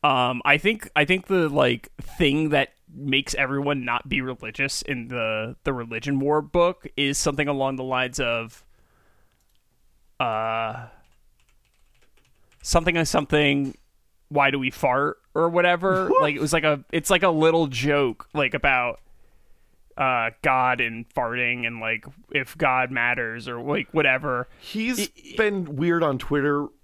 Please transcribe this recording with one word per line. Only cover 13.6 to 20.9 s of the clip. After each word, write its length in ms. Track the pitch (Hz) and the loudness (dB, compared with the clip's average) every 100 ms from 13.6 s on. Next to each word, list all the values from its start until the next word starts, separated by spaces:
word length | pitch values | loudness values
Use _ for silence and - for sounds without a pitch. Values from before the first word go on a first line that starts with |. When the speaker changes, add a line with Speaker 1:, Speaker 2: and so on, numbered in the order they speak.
| 139 - _ _ _ _ _ | -2 -8 _ _ _ _ _
Speaker 1:
why 220 | 143 139 | 2 2
do 60 | 139 | 2
we 100 | 127 | -4
fart 480 | - 139 127 147 - _ | 0 0 2 0 -4 _
or 140 | 151 170 | 0 2
whatever? 600 | 175 180 175 190 185 190 | 4 2 2 2 0 2
Speaker 2:
What? 140 | 523 | 4
Speaker 1:
Like, 140 | 151 143 | 4 0
it 40 | |
was 120 | 147 | 0
like 120 | 165 | 2
a, 200 | 156 147 - | 2 0 -2
it's 180 | 165 - | -4 2
like 140 | 180 | 4
a 60 | 190 | 4
little 360 | 160 160 165 156 | 4 4 4 0
joke, 600 | 123 139 143 135 110 - | 0 0 2 2 -2 -6
like, 220 | 147 131 | -2 -2
about, 460 | 143 143 131 123 - - - - _ _ - _ _ _ - | 0 0 2 0 -6 -16 -20 -20 _ _ -20 _ _ _ -4
uh, 340 | 131 123 113 - | 0 0 -2 -2
God 380 | 143 131 127 123 | 0 2 2 2
and 280 | 117 | -2